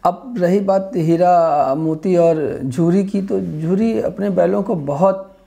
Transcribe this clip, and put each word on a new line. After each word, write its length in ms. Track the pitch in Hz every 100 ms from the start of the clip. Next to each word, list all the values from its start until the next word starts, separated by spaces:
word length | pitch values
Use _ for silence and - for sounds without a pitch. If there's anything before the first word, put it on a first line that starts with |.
अब 300 | 175 180 262 240
रही 220 | 175 196
बात 320 | 196 190 190 180
हीरा 760 | 160 165 180 175 165 147 135
मोती 420 | 139 160 156 190 175
और 440 | 170 160 143 -
झूरी 400 | 131 170 170 185
की, 180 | 196 202
तो 180 | 196 196
झूरी 600 | 180 156 160 190 226 220
अपने 300 | - 175 202
बैलों 320 | 180 175 202
को 120 | 196
बहुत, 580 | 180 139 143 190 190 - -